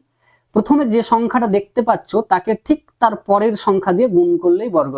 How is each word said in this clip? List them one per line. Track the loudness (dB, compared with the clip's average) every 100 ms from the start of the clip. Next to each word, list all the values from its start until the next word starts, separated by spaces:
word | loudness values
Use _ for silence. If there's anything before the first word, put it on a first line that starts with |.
| _ _ _ _ _
প্রথমে | -4 0 0 2
যে | -2 0
সংখ্যাটা | 0 0 -2 0 -2
দেখতে | -2 -6 -2
পাচ্ছ | -2 -2 -4 -2
তাকে | -2 -2 -6 -2
ঠিক | -4 _ -2
তার | -2 -2 -2
পরের | 0 0 -2
সংখ্যা | -2 -2 0 0
দিয়ে | 2 2
গুণ | 2 0
করলেই | 0 0 0 -2
বর্গ | -2